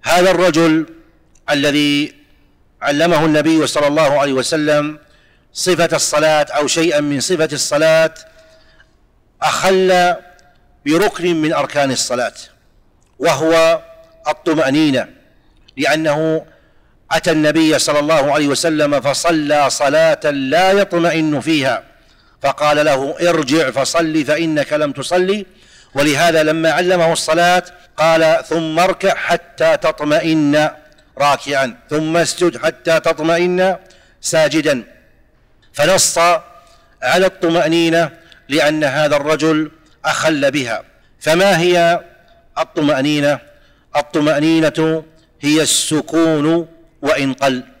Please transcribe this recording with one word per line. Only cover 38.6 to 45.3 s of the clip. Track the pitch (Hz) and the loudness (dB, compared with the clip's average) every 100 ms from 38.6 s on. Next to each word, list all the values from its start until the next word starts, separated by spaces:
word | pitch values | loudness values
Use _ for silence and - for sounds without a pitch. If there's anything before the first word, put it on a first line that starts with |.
| 147 156 | 0 0
هذا | 151 135 151 147 | -2 0 0 0
الرجل | 143 156 156 156 156 _ _ _ - | 0 0 0 0 -2 _ _ _ -6
أخل | 147 160 156 139 | -2 -2 0 0
بها. | 143 123 110 - _ _ _ | -2 -4 -8 -10 _ _ _
فما | - 165 196 180 | -2 2 4 4
هي | 175 175 170 170 - _ _ _ _ - | 2 4 2 0 -4 _ _ _ _ -8
الطمأنينة؟ | 160 - 147 143 139 151 143 135 - - _ _ _ 147 | -6 -2 0 0 0 0 0 -2 -6 -20 _ _ _ -4
الطمأنينة | 143 160 147 147 156 165 156 156 160 160 151 _ _ | -2 -2 0 2 2 2 2 0 -2 -2 -8 _ _